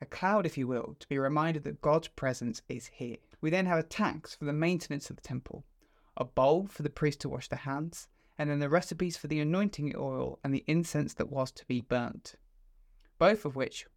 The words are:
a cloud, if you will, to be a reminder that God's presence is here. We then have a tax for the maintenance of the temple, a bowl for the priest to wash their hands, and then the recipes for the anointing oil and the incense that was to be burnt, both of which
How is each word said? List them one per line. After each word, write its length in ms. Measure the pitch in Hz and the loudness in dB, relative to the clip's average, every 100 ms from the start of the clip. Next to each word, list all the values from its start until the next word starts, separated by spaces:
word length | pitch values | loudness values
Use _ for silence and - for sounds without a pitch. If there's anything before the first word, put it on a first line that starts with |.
a 40 | - | -14
cloud, 400 | - 185 208 170 | -2 2 2 2
if 100 | 143 | 0
you 80 | 127 | -2
will, 300 | 123 117 147 | -2 -4 -10
to 80 | - | -6
be 100 | 139 | 0
a 40 | |
reminder 380 | 135 151 160 156 | 2 2 2 0
that 200 | 147 143 | -4 -2
God's 280 | 147 160 - | 4 4 2
presence 560 | - 135 123 120 110 - | -4 -2 -2 -4 -6 -8
is 200 | 120 - | -10 -10
here. 300 | - 120 - _ - | -10 -8 -10 _ -4
We 120 | 156 | 0
then 160 | 180 185 | 2 4
have 100 | 165 | 2
a 60 | |
tax 500 | 160 - 208 156 - | 2 0 0 0 -10
for 120 | - 147 | -8 -2
the 80 | |
maintenance 580 | 147 165 175 - 143 - | 2 2 2 -2 -6 -8
of 40 | - | -12
the 40 | |
temple, 420 | - 127 - - - _ _ _ _ - | -8 -8 -8 -14 -16 _ _ _ _ -6
a 80 | 123 | -2
bowl 400 | - 135 165 196 | 4 6 6 2
for 160 | - | -4
the 80 | 147 | -6
priest 300 | - 151 - | 0 0 0
to 80 | 139 | -4
wash 200 | 127 - | -6 -6
their 100 | - | -8
hands, 480 | 135 139 165 - - _ _ - | -4 -4 -4 -8 -16 _ _ -4
and 100 | 151 | -2
then 80 | 143 | 0
the 100 | 143 | 4
recipes 480 | 165 180 160 180 165 | 2 2 -2 -2 -4
for 120 | 151 | -2
the 140 | 156 | 0
anointing 520 | 151 180 202 175 147 - | 2 2 2 0 -4 -2
oil 440 | 135 131 127 135 | -4 -2 -4 -4
and 80 | 139 135 | -2 0
the 80 | - | 2
incense 480 | 160 165 151 147 - | 2 2 0 0 -2
that 140 | - | -2
was 220 | 139 127 | -2 -2
to 140 | - - | -4 -4
be 140 | 123 | -4
burnt, 520 | - 123 120 - - - _ _ - - - - _ - | 0 0 0 -6 -16 -20 _ _ -20 -20 -20 -20 _ 4
both 260 | 175 214 151 | 6 6 0
of 100 | 131 | -2
which 300 | 131 - - | -4 -4 -14